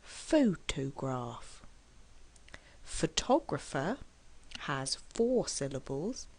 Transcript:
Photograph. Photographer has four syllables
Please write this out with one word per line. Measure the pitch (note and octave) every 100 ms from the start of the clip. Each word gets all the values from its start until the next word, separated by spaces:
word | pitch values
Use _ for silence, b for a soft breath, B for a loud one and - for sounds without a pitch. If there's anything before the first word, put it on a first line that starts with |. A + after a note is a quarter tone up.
Photograph. | - - - D#4 B3 E3+ - - C#3 - C3+ B2+ A#2+ A#2+ - - - - - - - - - - - B B B
Photographer | - - D#3 - - C#4 - C#3 - C#3+ D3+ C4 - - - - - -
has | - C3+ C3+ - -
four | - A#3 B3+ F3
syllables | - C#3 C3+ - C#3 F#3 B3+ -